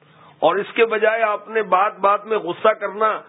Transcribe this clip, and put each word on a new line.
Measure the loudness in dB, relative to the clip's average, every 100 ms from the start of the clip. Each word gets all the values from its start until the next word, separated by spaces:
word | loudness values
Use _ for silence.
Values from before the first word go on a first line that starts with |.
| _ _ -20 _
اور | 0 0
اس | -4
کے | 0
بجائے | 0 2 0 2
آپ | 0 -2 -4
نے | -4
بات | 0 2 0 0
بات | 0 0 0
میں | -4
غصہ | -4 0 0
کرنا | 2 -4 -2 -2 -2